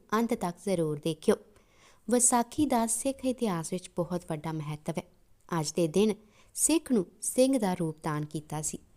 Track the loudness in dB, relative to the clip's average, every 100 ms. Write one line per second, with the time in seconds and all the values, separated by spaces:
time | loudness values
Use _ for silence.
0 | _ -2 0 -2 -4 -6 -2 0 0 -2
1 | -4 0 0 0 -2 -20 _ _ -20 -14
2 | 0 2 4 4 0 0 2 2 0 -2
3 | -4 -2 -4 -2 -2 -2 -4 -6 -6 -6
4 | -4 -4 -4 -6 -6 -6 -8 -6 -6 -6
5 | -8 _ _ _ -6 -4 -2 0 2 4
6 | 2 0 -10 _ -14 -2 2 2 2 0
7 | 0 -6 -2 2 4 4 0 0 -4 -4
8 | -4 -4 -4 -8 -8 -6 -6 -8 -10